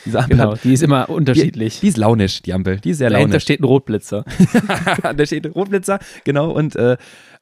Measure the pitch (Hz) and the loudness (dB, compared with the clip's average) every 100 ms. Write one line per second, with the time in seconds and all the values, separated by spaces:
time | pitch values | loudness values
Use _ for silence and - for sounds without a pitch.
0 | - 110 120 131 110 110 123 131 156 135 | -4 -2 2 2 2 0 2 2 4 2
1 | - - 135 127 170 113 110 - 202 120 | 0 -2 2 2 2 -2 -6 0 -2 2
2 | 107 113 95 - 90 92 95 98 160 156 | 2 4 0 -2 -6 -4 -2 -4 -4 -2
3 | 123 104 104 120 - 147 127 135 - 107 | 0 2 2 0 0 0 2 2 0 -6
4 | - 104 - - 190 233 202 190 175 175 | -6 -10 -8 0 2 2 -2 -4 -2 -2
5 | - 143 147 156 156 170 196 196 190 196 | -2 -2 -2 -2 -6 -6 -4 -4 -2 -6
6 | - - - 143 165 - 156 - 120 123 | -6 -8 -4 -2 -2 -2 -2 0 0 0
7 | - - - _ | -6 -20 -20 _